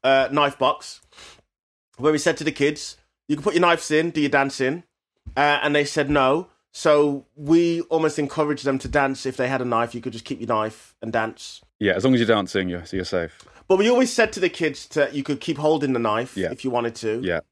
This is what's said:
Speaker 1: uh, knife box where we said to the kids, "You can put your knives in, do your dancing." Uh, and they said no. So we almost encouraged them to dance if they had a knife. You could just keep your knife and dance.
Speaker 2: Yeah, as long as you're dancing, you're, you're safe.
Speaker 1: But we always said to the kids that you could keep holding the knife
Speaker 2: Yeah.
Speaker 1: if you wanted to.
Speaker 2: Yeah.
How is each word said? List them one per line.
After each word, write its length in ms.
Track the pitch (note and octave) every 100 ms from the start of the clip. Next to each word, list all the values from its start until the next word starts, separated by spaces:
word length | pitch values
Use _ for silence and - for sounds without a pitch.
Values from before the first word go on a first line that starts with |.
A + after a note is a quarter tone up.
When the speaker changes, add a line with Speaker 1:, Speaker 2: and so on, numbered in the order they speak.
Speaker 1:
uh, 240 | C3 C3+ B2+
knife 280 | C#3+ C#3+ -
box 420 | C3 - - - _ - - - _ _ _ _ _ -
where 160 | C#3
we 60 | D3+
said 180 | E3+ E3
to 80 |
the 80 | D#3+
kids, 440 | - D3+ D3+ - - _ _ -
"You 60 | F#3+
can 60 |
put 120 | F3
your 60 | E3+
knives 280 | F3 E3+ -
in, 200 | D#3 E3+
do 100 | D#3
your 100 | C#3+
dancing." 540 | C#3+ C#3 - C3 E3 _ _ _ _ - C3+
Uh, 220 | D3 D3
and 120 | D3
they 100 | D3
said 240 | C#3+ D#3+ C#3+
no. 380 | C#3+ C3 D3+ F#3 _ _
So 540 | - E3 D3 D3 C#3+ _
we 460 | D3 D3 E3 E3+ E3+
almost 360 | F3 D#3+ D#3+ D#3
encouraged 460 | C#3+ - D3 C#3
them 140 | C#3 C3+
to 100 | -
dance 380 | D3 C3+ C3 C3+
if 100 | B2
they 120 | B2+
had 120 | C3+
a 40 |
knife. 300 | B2+ A#2 A#2
You 60 | A#2+
could 120 | A#2
just 120 | A2
keep 140 | - C#3+
your 100 | A#2
knife 460 | A2 A2 - - _
and 100 | A2+
dance. 480 | A2+ A2+ - - - _ _
Speaker 2:
Yeah, 140 | G#2
as 100 | F#2
long 100 | B2+
as 60 | C3
you're 60 | G#2
dancing, 400 | A2 F#2 G2 F#2
you're, 160 | F2 E2
you're 120 | F#2+
safe. 400 | F2+ F#2 E2+ - - - _
Speaker 1:
But 120 | F#3+
we 120 | G#3+
always 220 | B3 B3+
said 200 | - A3
to 60 | -
the 80 | F3+
kids 380 | - D#3+ C3+ -
that 260 | D#3 C3+
you 80 | C#3+
could 160 | C3+ C#3
keep 180 | - D3
holding 340 | D3+ D#3 C#3
the 60 | B2
knife 380 | A#2 G#2+ B2+ -
Speaker 2:
Yeah. 160 | F2
Speaker 1:
if 120 | -
you 60 | C3
wanted 240 | A#2+ A#2 A2+
to. 240 | A2+ A2+
Speaker 2:
Yeah. 180 | G2 E2+ _